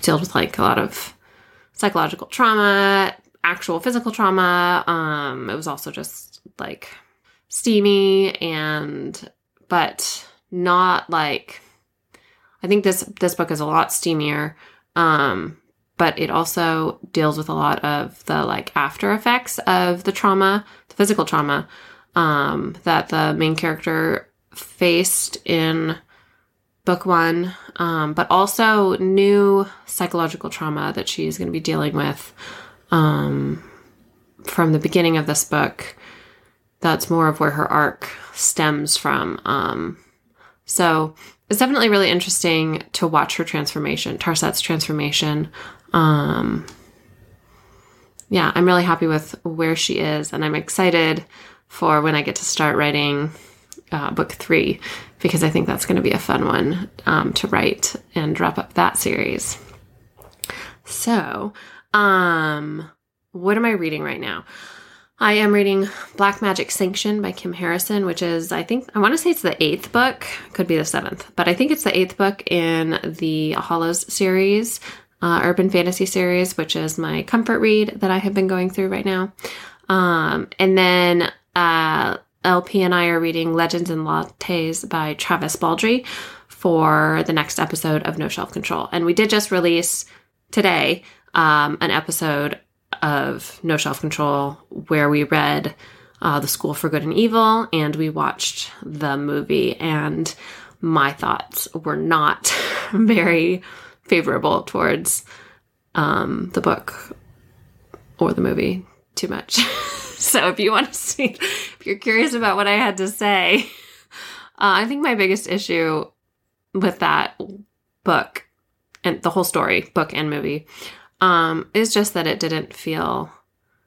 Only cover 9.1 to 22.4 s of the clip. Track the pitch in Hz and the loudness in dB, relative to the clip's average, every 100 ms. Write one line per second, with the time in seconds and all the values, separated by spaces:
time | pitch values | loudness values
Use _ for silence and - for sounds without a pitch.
9.1 | - - _ _ _ _ 175 156 - - | -12 -18 _ _ _ _ -2 0 -4 -8
10.1 | - - _ _ 180 180 180 185 175 - | -10 -14 _ _ -4 2 4 4 2 0
11.1 | 170 151 135 - - - _ _ _ _ | -2 -2 -4 -10 -20 -20 _ _ _ _
12.1 | _ _ _ _ _ 180 202 196 185 - | _ _ _ _ _ 2 4 4 0 -4
13.1 | - 180 175 165 156 151 156 - - 170 | -2 -2 0 -2 -2 0 0 0 -2 -2
14.1 | 160 151 147 151 156 - _ _ 170 165 | 0 0 -2 -4 -8 -20 _ _ 0 2
15.1 | 151 139 95 - 156 _ _ _ - 170 | 4 2 0 -4 -10 _ _ _ 0 0
16.1 | - 160 160 165 - 165 160 160 - - | 0 -2 -2 -2 -2 0 0 -2 -6 -6
17.1 | - 151 151 156 156 147 147 147 147 - | 0 0 0 -4 -2 0 0 -2 -2 -4
18.1 | - - 156 131 101 - - 143 - 202 | -10 -4 -2 0 -4 -4 -2 -2 -2 -2
19.1 | 214 240 247 247 - - 180 180 175 190 | 0 2 0 -2 -4 0 2 2 0 -2
20.1 | 190 208 190 190 202 - - _ - 202 | 0 2 4 4 2 -2 -16 _ 0 2
21.1 | 208 151 156 147 143 151 - - - _ | 2 2 0 0 -2 -4 -16 -20 -20 _
22.1 | 175 160 147 | 0 2 2